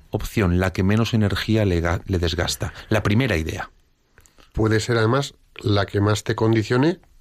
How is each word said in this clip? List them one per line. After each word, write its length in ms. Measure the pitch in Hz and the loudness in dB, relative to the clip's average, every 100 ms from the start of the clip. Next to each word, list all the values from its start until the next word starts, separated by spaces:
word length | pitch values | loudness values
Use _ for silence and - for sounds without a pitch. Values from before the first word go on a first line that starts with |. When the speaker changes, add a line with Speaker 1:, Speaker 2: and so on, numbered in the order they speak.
| - | -8
Speaker 1:
opción, 500 | 104 - - 92 87 | -6 -4 0 2 2
la 140 | 92 | 0
que 80 | - | 0
menos 320 | 95 107 113 | 0 2 2
energía 500 | 113 101 90 - 110 | 0 0 0 0 2
le 160 | 101 85 | 2 2
ga-, 220 | 82 85 - | 0 -2 -2
le 100 | 92 | -2
desgasta, 560 | 85 82 85 - - - - | -2 -2 -4 -4 -8 -8 -2
la 140 | 110 | 0
primera 340 | 101 104 135 85 | 2 0 2 -2
idea. 320 | 80 - - _ _ _ _ _ _ _ - | -4 -8 -12 _ _ _ _ _ _ _ -10
Speaker 2:
Puede 280 | - 110 107 | -2 0 0
ser, 180 | 104 117 | 0 0
además, 380 | 110 131 139 - _ - | 2 0 -2 -10 _ -6
la 240 | - 101 98 | 0 0 0
que 160 | 104 | 0
más 220 | 101 104 | 0 0
te 100 | - | -2
condicione 640 | 110 110 113 104 123 151 - - - | 0 2 2 2 2 2 0 -8 -6